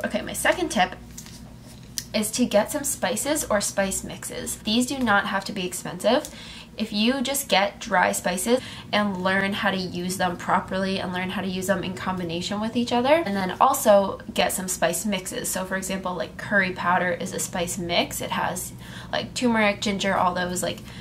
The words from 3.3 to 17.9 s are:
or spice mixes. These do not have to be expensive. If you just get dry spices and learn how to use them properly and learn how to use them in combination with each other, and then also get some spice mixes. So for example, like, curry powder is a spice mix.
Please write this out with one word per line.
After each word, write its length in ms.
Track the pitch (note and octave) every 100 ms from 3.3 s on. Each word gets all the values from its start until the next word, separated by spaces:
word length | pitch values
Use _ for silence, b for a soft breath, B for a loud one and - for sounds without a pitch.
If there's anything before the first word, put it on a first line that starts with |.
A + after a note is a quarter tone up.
| D4+
or 160 | - G#3
spice 420 | - - G3 -
mixes. 540 | - F#3+ - - - -
These 280 | G#3+ A3+ B3+
do 120 | C#4
not 280 | A#3 G3+ G3+
have 180 | G3 G3
to 60 |
be 140 | G3 F3+
expensive. 640 | - D3+ F3 G#3 C#4 - B B B B -
If 160 | A3
you 280 | G#3 A3+ C#4
just 280 | C4 C#4 -
get 300 | F#3 G3+ -
dry 340 | G#3 F#3 G3
spices 480 | G#3 F#3 F#3 A#3 B3+ B B B
and 300 | G#3 G#3 F#3
learn 300 | F#3 F#3+ G3
how 180 | G3+ G3+
to 60 | F#3+
use 400 | F3+ F3 F3+ F#3
them 200 | F3+ F3
properly 640 | - E3+ - F#3+ F#3+ F#3+
and 140 | F#3
learn 180 | F3+ F#3
how 120 | F#3+
to 60 | F#3+
use 180 | F#3 F#3
them 180 | F#3
in 100 | F3+
combination 640 | F#3 F#3+ F#3 F3 E3+ F3+ G#3
with 140 | A3
each 180 | A#3+ A#3+
other, 200 | A#3+ B3+
and 220 | E4 E4 G3
then 200 | F#3 -
also 600 | C4 C#4+ A3+ G3+ G3 - -
get 200 | - F3+
some 140 | - F#3
spice 380 | - E3+ F3
mixes. 440 | G#3+ F#3 - - -
So 160 | F#3
for 120 | F#3 F#3+
example, 380 | F#3+ F#3+ F#3
like, 220 | F3+ E3+ -
curry 360 | - G3+ F#3
powder 380 | F#3 F3 F3+ F3+
is 240 | E3+ F#3
a 40 | E3
spice 380 | - F#3 F3 -
mix. 440 | E3+